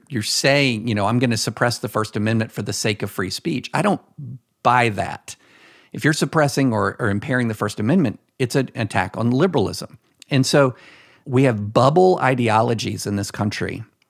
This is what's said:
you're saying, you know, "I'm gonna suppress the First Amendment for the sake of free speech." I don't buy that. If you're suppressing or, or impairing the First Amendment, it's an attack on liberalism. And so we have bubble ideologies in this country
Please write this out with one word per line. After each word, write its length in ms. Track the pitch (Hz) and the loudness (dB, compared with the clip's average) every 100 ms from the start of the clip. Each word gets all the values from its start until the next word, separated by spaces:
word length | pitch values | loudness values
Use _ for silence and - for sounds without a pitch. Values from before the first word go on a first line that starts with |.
| _ | _
you're 120 | 104 | -6
saying, 680 | - - 143 143 139 110 117 | -4 0 2 2 2 0 -2
you 60 | |
know, 140 | 107 101 | -2 0
"I'm 100 | 120 | 2
gonna 200 | 123 110 | 2 0
suppress 420 | - 107 123 - | -4 -2 -2 -2
the 80 | 123 | -4
First 260 | - 107 110 | -4 -4 -2
Amendment 340 | 107 113 110 | 0 0 -2
for 100 | - | -6
the 120 | 104 | -8
sake 280 | 101 113 101 | -4 -4 -4
of 80 | 98 | -6
free 200 | - 90 | -6 -6
speech." 380 | - 165 143 - | -6 -6 -6 -4
I 80 | 143 | -2
don't 200 | 196 170 - - 131 127 _ _ | 0 -2 -6 -18 -16 -16 _ _
buy 280 | 123 123 117 | 2 4 2
that. 460 | 98 95 - - - _ _ - _ _ | -2 -6 -10 -16 -20 _ _ -20 _ _
If 120 | - | -2
you're 100 | 139 | 0
suppressing 600 | 156 147 160 143 143 135 | 0 0 2 0 2 0
or, 240 | 107 98 - | 2 -2 -2
or 100 | 113 | -2
impairing 380 | 101 - 127 117 | -2 -2 -2 -2
the 60 | 107 | -2
First 240 | 104 - | -4 -2
Amendment, 400 | 110 185 127 - _ - | 0 2 2 -2 _ -6
it's 180 | 127 143 | -2 0
an 140 | 127 - | -2 -4
attack 400 | 110 110 90 110 | -2 -2 -2 -2
on 140 | 117 | 0
liberalism. 640 | 127 185 151 95 - - - _ _ - | 2 2 2 -2 -4 -12 -18 _ _ -2
And 160 | 135 135 | 0 4
so 300 | 151 135 - - - _ _ - | 4 4 2 -14 -20 _ _ -2
we 180 | 127 | 2
have 300 | 135 107 104 | 4 2 0
bubble 460 | 117 127 160 185 180 | 4 4 6 4 4
ideologies 880 | 131 127 113 107 120 110 110 104 - | 2 2 2 2 2 0 -4 -6 -4
in 80 | 101 | -4
this 160 | 101 | -4
country 520 | - 104 - 92 120 113 _ | -4 -4 -2 -6 -6 -14 _